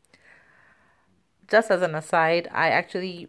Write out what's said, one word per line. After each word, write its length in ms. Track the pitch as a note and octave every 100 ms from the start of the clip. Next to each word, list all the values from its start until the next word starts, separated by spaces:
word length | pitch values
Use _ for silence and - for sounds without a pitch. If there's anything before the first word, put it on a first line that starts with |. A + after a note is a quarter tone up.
| _ _ - - _ _ _ _ _ _ _ _ _ _ -
Just 220 | G#3+ A#3
as 120 | F3+
an 120 | F3
aside, 540 | D#3 - E3+ D#3+ E3+ E3+
I 160 | - D#3+
actually 600 | C3+ F3 F3+ F#3 F3